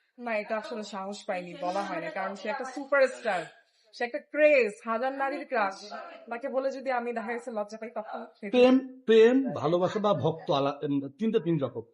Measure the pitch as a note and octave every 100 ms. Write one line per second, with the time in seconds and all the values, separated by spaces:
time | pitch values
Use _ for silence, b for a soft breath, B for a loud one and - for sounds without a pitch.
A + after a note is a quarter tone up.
0 | _ - A#3+ G#3+ G3+ A3 G#3+ A3 G#3 G3
1 | F#3+ G3+ - F3+ F3 E3+ F3+ G3 G3 E3+
2 | D#3+ G3 F#3+ G3+ G#3+ C4+ B3+ D4 C4+ C#4
3 | C4 - A3+ F3+ D#3+ - _ _ _ -
4 | A#3 D4 - D4 D4+ C#4 G#3+ G#3 A3+ A3+
5 | C4 C#4 C4+ D4 D4 A#3+ G3 - - -
6 | - - - A#3 C4+ B3+ C4+ C4 B3+ B3
7 | A#3+ A3+ A3 A#3+ B3 G#3+ G#3 A3 A3 A3
8 | A3 A3+ - _ G3+ B3 B3+ C4 - -
9 | - A3 A3+ C4+ B3+ C#3+ D3 F3 F#3 G#3
10 | G#3 D#3+ D#3+ D#3+ - C#3+ C#3 - D3 C#3
11 | C#3 - A3 A3 E3 D#3+ B2+ A#2 -